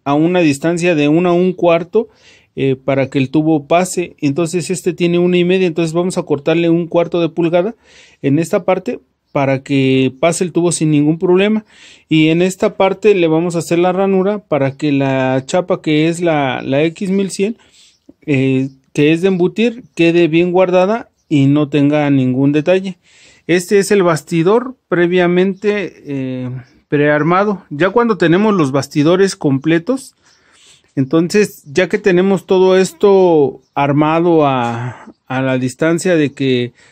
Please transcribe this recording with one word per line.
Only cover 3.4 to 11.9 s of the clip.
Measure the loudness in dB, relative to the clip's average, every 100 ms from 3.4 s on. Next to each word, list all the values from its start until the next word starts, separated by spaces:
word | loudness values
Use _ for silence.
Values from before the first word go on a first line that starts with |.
| 0 -2 0
pase. | 0 0 -4 -8 -6
Entonces | -4 -2 -4 -4 -6
este | -6 -6
tiene | -4 -2 0
una | 0 0
y | 0
media, | 0 0
entonces | -2 -2
vamos | -2 -4 -4
a |
cortarle | -4 -4 -2 0 0
un | 0 0
cuarto | -2 -2 -2
de | -4
pulgada | -2 0 0 -2 -6 _ -20 -20 _
en | -2 -2
esta | 0 -2 -2
parte | -2 -4 -10 -14 _ _
para | -4 -2 -2
que | -2 0 2 2 0 0
pase | -2 0
el | -4
tubo | -2 -2
sin | -2 0
ningún | 0 0 0
problema. | 0 2 2 -2 -6 -18 -20